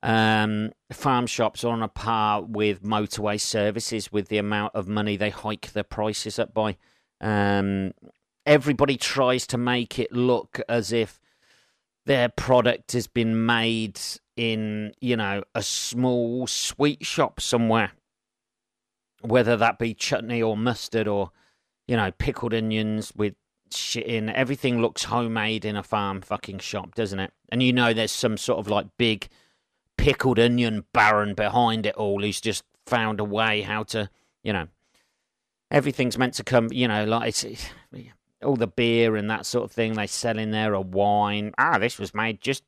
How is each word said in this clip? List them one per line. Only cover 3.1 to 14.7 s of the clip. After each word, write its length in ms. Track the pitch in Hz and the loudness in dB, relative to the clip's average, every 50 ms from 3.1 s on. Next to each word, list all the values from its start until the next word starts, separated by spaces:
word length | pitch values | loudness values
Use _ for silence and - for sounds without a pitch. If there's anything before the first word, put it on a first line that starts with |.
| - - 104 107 104 104 | -4 -4 -2 -2 -2 -2
services 720 | - - - 110 101 104 101 113 - - 117 110 98 - - | -4 -2 0 0 0 0 0 -2 -6 -4 -6 -6 -6 -2 -2
with 160 | 104 98 - | -4 -2 0
the 100 | 107 107 | -2 -2
amount 360 | 101 104 104 104 104 107 - | 0 0 0 -2 -2 -2 -4
of 140 | 107 98 92 | -6 -4 -2
money 280 | 104 107 104 107 104 | -2 -2 0 0 0
they 140 | 92 104 104 | 0 -2 -4
hike 420 | 98 - - 107 110 101 - - - | -4 -6 -6 -6 -6 -6 -10 -8 -6
their 120 | 107 101 | -6 -6
prices 540 | _ - - 107 107 107 - - 110 - - | _ -6 -4 -4 -2 -2 -4 -8 -8 -4 -4
up 160 | 113 - - | -4 -2 0
by. 220 | 110 107 107 92 _ _ _ _ _ _ _ _ _ | -2 0 0 -2 _ _ _ _ _ _ _ _ _
Um, 720 | - 107 107 104 101 101 101 101 98 98 98 98 95 95 - _ _ - _ _ _ _ _ _ _ | -2 0 2 2 4 4 2 2 2 0 0 -2 -2 -4 -6 _ _ -20 _ _ _ _ _ _ _
everybody 520 | 147 147 151 131 147 143 - 147 139 139 | 4 4 4 6 2 2 2 2 2 2
tries 500 | 120 - - - 135 131 127 127 127 - - | -2 -2 -4 0 2 2 2 2 0 0 -2
to 100 | - 120 | -4 -2
make 400 | 120 123 123 123 120 - - - | 0 0 0 0 -2 -4 -4 -6
it 140 | 117 - - | -6 -2 0
look 480 | 123 123 127 123 113 - _ _ - 117 - | 0 2 4 2 2 0 _ _ -10 -6 -2
as 240 | 117 120 107 95 113 | -2 -2 0 0 0
if 280 | 117 110 101 - _ _ _ _ _ _ _ _ _ _ _ _ _ _ _ _ _ _ | 0 0 -2 -6 _ _ _ _ _ _ _ _ _ _ _ _ _ _ _ _ _ _
their 240 | - 139 131 120 120 | 0 2 2 2 0
product 640 | - - - - 131 123 117 123 117 - _ - - | 0 -4 2 4 6 6 6 4 0 0 _ -4 -4
has 160 | 123 113 - | -4 -4 -2
been 380 | _ 120 117 113 113 113 113 | _ -2 0 0 0 0 2
made 520 | 117 120 113 113 113 113 110 110 107 98 - - - - - _ _ _ | 2 2 2 2 0 0 0 -2 -6 -8 -10 -10 -10 -10 -12 _ _ _
in, 560 | - 120 113 113 110 110 107 | -4 -2 -2 -2 -2 -4 -4